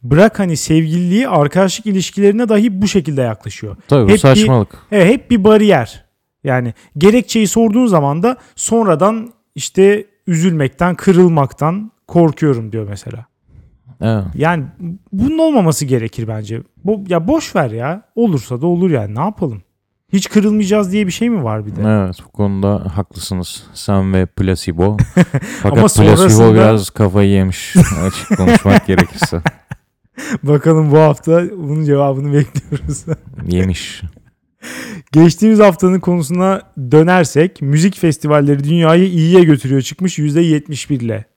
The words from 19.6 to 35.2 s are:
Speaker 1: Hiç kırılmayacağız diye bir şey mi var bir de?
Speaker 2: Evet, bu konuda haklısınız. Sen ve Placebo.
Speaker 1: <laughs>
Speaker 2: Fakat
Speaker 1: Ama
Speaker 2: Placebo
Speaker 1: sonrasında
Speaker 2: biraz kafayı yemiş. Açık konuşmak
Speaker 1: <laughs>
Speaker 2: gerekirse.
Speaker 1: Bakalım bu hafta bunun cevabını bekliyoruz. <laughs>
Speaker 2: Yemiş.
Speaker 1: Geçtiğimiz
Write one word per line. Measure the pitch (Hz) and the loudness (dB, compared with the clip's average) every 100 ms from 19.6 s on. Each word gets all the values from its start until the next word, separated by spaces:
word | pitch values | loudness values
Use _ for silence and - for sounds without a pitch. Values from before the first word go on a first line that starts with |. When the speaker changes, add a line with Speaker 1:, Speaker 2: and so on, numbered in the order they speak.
| _ _ _ _ _ | _ _ _ _ _
Speaker 1:
Hiç | 196 185 | -4 0
kırılmayacağız | 214 208 214 196 214 196 | 0 0 0 0 -2 -2
diye | 202 202 | -2 -4
bir | |
şey | - 233 | -4 -4
mi | 220 | -2
var | 120 110 104 | -4 -6 -8
bir | 107 | -6
de? | 107 | -2
Speaker 2:
Evet, | 107 92 90 - | 0 -2 -8 -16
bu | |
konuda | - 101 98 98 101 95 87 | -6 -4 -2 -2 -2 -4 -8
haklısınız. | 95 90 - 95 87 - - | -10 -12 -10 -8 -8 -14 -20
Sen | - - 98 95 | -16 -4 -2 0
ve | 95 90 | -2 -2
Placebo. | - 98 90 - 82 95 104 - | -2 -4 -2 -6 -2 -2 0 -2
Speaker 1:
<laughs> | - 175 139 - - | 0 0 -2 -8 -4
Speaker 2:
Fakat | 202 160 | 0 2
Speaker 1:
Ama | 214 | 2
Speaker 2:
Placebo | - - - | 4 4 6
Speaker 1:
sonrasında | 190 107 113 | 6 6 6
Speaker 2:
biraz | - 110 110 95 | 6 4 2 -2
kafayı | - 104 95 101 | -2 0 2 2
yemiş. | 98 95 90 - 185 - 90 90 | 2 0 -4 -2 2 2 2 -4
Açık | - - 208 | -6 -6 -2
konuşmak | 185 233 202 - - | 2 2 4 0 2
Speaker 1:
<laughs> | |
Speaker 2:
gerekirse. | 95 180 - - 113 - - _ - _ _ _ - 294 262 | -2 -2 -4 -6 -4 -6 -8 _ -20 _ _ _ -18 -10 -8
Speaker 1:
Bakalım | 139 147 156 160 156 | 0 0 2 2 4
bu | 147 | 4
hafta | 156 147 - 165 175 196 | 4 2 0 0 0 -8
bunun | 151 156 151 | -8 -4 0
cevabını | 139 139 135 143 | 0 0 -2 -2
bekliyoruz. | 143 139 - - 147 156 143 - 156 - | 0 0 -4 -8 -8 -8 -10 -8 -10 -10
<laughs> | - - | -14 -4
Speaker 2:
Yemiş. | 90 92 87 - - 85 - _ _ _ _ 233 262 - 208 - | -2 -2 -4 -10 -14 -16 -18 _ _ _ _ -18 -16 -16 -18 -2
Speaker 1:
Geçtiğimiz | 151 | 4